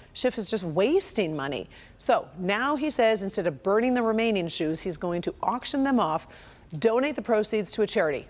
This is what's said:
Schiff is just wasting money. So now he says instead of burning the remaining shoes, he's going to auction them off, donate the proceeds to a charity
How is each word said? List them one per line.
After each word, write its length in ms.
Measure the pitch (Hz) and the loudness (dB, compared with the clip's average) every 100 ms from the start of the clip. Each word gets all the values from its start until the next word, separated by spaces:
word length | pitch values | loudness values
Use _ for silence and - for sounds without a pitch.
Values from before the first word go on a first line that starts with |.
| - | -18
Schiff 240 | - 254 240 | -4 -2 -2
is 100 | 196 | -4
just 160 | 214 | -4
wasting 720 | 175 151 214 359 - - 165 156 | -2 2 4 2 0 -2 -2 -2
money. 320 | 135 123 - - - - | -4 -6 -8 -16 -20 -6
So 300 | - 202 - 156 | 2 2 0 -6
now 380 | 185 208 262 294 | -2 0 0 0
he 120 | 302 | -2
says 320 | - 226 214 | 2 4 2
instead 260 | 196 208 170 | -2 -2 -2
of 160 | 139 | -2
burning 300 | 190 214 247 | 0 2 2
the 80 | 247 | 2
remaining 480 | 226 220 226 202 165 | 2 2 2 0 -2
shoes, 320 | - 156 160 | -2 -2 -2
he's 160 | 190 160 | -6 -4
going 240 | 180 175 | -4 -2
to 120 | 170 - | -4 -2
auction 420 | - 240 - 285 | -2 -2 -4 0
them 160 | 269 254 | 2 2
off, 260 | 160 156 - - - - - 151 | 2 -2 -6 -18 -20 -20 -14 0
donate 360 | 226 233 285 | 2 2 0
the 60 | - | -2
proceeds 500 | - 214 214 220 185 | 0 2 2 -2 -2
to 100 | - | -2
a 40 | 208 | 0
charity 400 | 220 160 131 | 2 0 -2